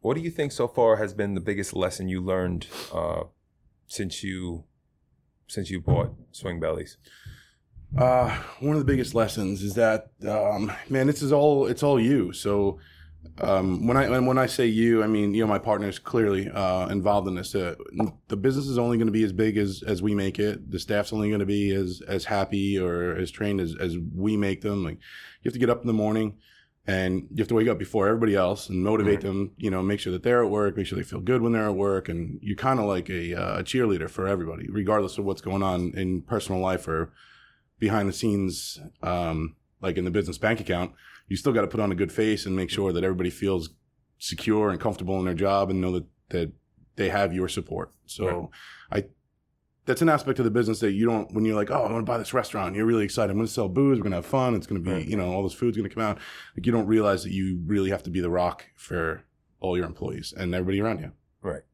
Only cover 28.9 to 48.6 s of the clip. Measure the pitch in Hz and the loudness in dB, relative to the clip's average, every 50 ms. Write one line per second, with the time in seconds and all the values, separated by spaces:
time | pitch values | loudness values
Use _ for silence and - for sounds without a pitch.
28.9 | 107 110 104 107 101 98 - 101 92 98 101 101 - - - 107 95 92 92 98 | 2 4 4 4 2 2 0 -2 -2 -2 -4 -4 -6 -4 -2 -2 0 0 0 0
29.9 | 104 101 - 95 90 90 87 120 123 120 117 101 101 104 104 101 - - 98 - | 0 -2 -2 -4 -6 -2 0 2 4 4 4 2 2 2 2 0 0 -2 -4 -4
30.9 | 98 92 90 - - 92 92 95 127 127 113 117 117 113 107 107 101 92 101 101 | -4 -6 -6 -6 -8 -6 -2 0 2 2 2 2 2 2 2 0 0 0 0 2
31.9 | 98 95 90 - 85 85 85 - - - - 104 104 95 120 131 131 123 107 101 | 0 0 -2 -4 -6 -6 -6 -6 -8 -10 -6 -6 -6 -2 0 0 2 2 2 0
32.9 | 98 92 87 - 95 87 85 85 87 - - 92 98 90 92 - - 127 123 110 | 0 -2 -2 -4 -6 -6 -4 -6 -4 -4 -4 -4 -4 -4 -4 -2 0 0 2 2
33.9 | 98 87 78 - - - 95 95 101 92 85 80 78 - - - 95 104 98 95 | 2 0 -2 -6 -6 -4 0 0 0 0 -2 -6 -8 -8 -10 -6 -4 -2 0 2
34.9 | 107 107 101 90 - - 104 98 95 - - 92 92 98 98 95 90 90 87 85 | 2 2 2 0 -4 -4 -4 -4 -4 -4 -4 -4 -2 0 2 2 0 0 -2 -2
35.9 | - 95 95 92 92 90 - - 120 107 - - 98 90 92 95 92 87 - - | -2 -4 -2 -2 -2 -4 -4 -4 -4 -4 -2 -2 -2 -2 0 0 0 -2 -2 -4
36.9 | 80 80 80 80 _ _ - - - - - _ _ _ _ _ _ _ - 104 | -2 -2 -4 -4 _ _ -20 -20 -20 -20 -20 _ _ _ _ _ _ _ 0 2
37.9 | 104 110 101 98 92 - - 113 104 101 98 92 85 - - - - - 73 - | 2 2 0 0 -2 -2 -2 0 0 2 0 -2 -4 -6 -10 -12 -12 -14 -16 -20
38.9 | _ _ - 87 90 87 87 82 80 80 80 78 - _ _ _ _ _ - 95 | _ _ -4 -4 -2 -2 -2 -2 -2 -4 -4 -6 -8 _ _ _ _ _ -6 -4
39.9 | 82 92 90 90 82 104 90 80 87 - - 107 117 110 101 - 92 87 90 90 | -2 -2 -2 0 0 0 -2 -2 -4 -2 0 0 0 0 -2 -2 -2 -2 -2 -4
40.9 | - _ - - - - _ _ 98 92 - 147 123 113 101 92 - 104 107 101 | -8 _ -20 -20 -20 -20 _ _ -8 -2 0 2 2 2 2 2 0 0 0 0
41.9 | 95 87 98 82 - - 110 110 107 98 - 98 92 95 92 85 - - 101 95 | 0 0 -2 -2 0 0 2 2 2 0 -2 -4 -2 -2 -2 -2 -2 -2 0 0
42.9 | 87 85 90 95 92 90 90 90 - - - 98 95 90 80 80 - _ _ _ | 0 2 0 0 0 0 -2 -2 -2 -2 0 0 0 0 -2 -6 -12 _ _ _
43.9 | _ _ _ _ _ _ - - - 80 - - 107 107 107 104 92 82 - 117 | _ _ _ _ _ _ -10 -8 -8 -4 0 2 2 4 4 2 2 0 0 -2
44.9 | 101 - 95 90 95 95 92 92 90 82 98 98 98 98 98 92 95 95 92 92 | -2 -2 -4 -2 -2 0 0 0 0 0 2 2 4 4 2 2 0 0 0 0
45.9 | 90 90 80 - _ _ _ _ - 90 82 76 - _ _ _ _ _ _ _ | 0 -2 -4 -6 _ _ _ _ -2 -2 -2 -2 -6 _ _ _ _ _ _ _
46.9 | _ - 104 95 98 101 101 92 85 92 92 87 - - 87 - - - 90 - | _ -2 -2 0 2 2 2 2 0 -2 -2 -2 -2 -6 -6 -6 -8 -10 -10 -10
47.9 | _ _ _ _ - - - 92 87 87 82 - - - | _ _ _ _ -8 -4 -2 -2 -2 -4 -6 -10 -14 -20